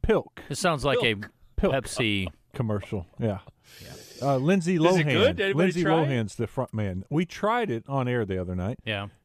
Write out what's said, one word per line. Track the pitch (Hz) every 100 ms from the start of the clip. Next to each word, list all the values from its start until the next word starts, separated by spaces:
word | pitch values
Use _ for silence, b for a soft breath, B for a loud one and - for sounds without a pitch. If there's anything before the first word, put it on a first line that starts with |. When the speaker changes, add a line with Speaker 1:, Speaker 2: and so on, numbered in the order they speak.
Speaker 1:
Pilk. | - 208 - - -
Speaker 2:
This | 143
sounds | 180 151 131
like | 247
Speaker 3:
Pilk. | 120 104 107
Speaker 2:
a | _ - -
Speaker 1:
Pilk. | 196
Speaker 2:
Pepsi | 135 113 - 113 101 92 - _
Speaker 1:
Commercial, | - 117 104 - 104 87 -
yeah. | 113 98 - _ B B
Speaker 2:
Yeah. | B B B B
Speaker 1:
Uh, | 135 135
Lindsay | 143 196 165 180
Speaker 3:
Is |
it | 165
Speaker 1:
Lohan. | 185 147
Speaker 3:
good? | 139 247 170
Anybody | 196
Speaker 1:
Lindsay | 156 185 175
Speaker 3:
try | 160 165
it? | 147
Speaker 1:
Lohan's | 127 107 -
the | 113
front | - 123
man. | 110 101 92 -
We | 147 180
tried | - 208 240 220
it | 117 -
on | 139 123
air | 123 101
the | 92
other | 90 90
night. | 92 127
Speaker 2:
Yeah. | 110 104 101 _